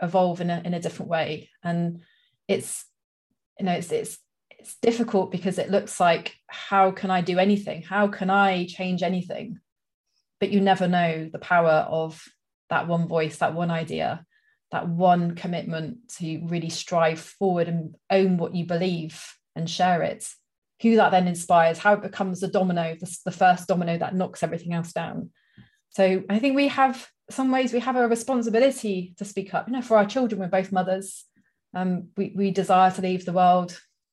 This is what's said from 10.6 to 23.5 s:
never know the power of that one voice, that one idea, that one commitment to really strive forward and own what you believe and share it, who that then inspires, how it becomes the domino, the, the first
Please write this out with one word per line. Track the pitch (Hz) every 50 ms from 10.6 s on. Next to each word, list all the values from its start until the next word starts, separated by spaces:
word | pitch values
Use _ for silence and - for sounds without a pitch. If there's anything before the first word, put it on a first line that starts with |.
never | 196 196 185 185 185
know | 175 180 180 170 165 160 160 160 165
the | 165 165
power | - - 180 175 170 160 156 156 - -
of | 160 160 160 160 160 - - - _ _ _ _ _ _ _ -
that | 165 - 165
one | 170 170 170 170
voice, | 165 170 170 165 151 -
that | - 170 151 156
one | 170 175 170
idea, | 165 165 165 160 - 156 151 - - 170 - _ _ _ _ _ _ _ _ _
that | - - -
one | 175 165 170 185 180 175 175 170 170 170
commitment | - - 175 175 160 - 165 165 160 160 151 - - _ - -
to | - 170 160 160 160 170
really | 165 175 170 165 165
strive | - - - - 180 170 165 160 160 165
forward | - - - - 202 190 175 175 170
and | 170 170 165 160 156 - _ _ -
own | 196 190 190 190 180
what | 170 170 170 180
you | 175 165
believe | 175 175 170 185 185 175 165 156 160 - - - - - _ _ _ -
and | 160 165 165
share | 170 - 180 185 180 160 -
it, | - - - - - - _ _ _ _ _ _ _ _ _
who | - 226 226
that | 214 190 -
then | 190 185 180
inspires, | 180 170 170 - - 175 170 165 165 165
how | - - 208 208
it | 202
becomes | 208 208 - - 196 190 180 175
the | 196
domino, | 185 - 196 190 180 175 170 165 165 165 165
the, | 175 - - - -
the | 185
first | 175 - 196 180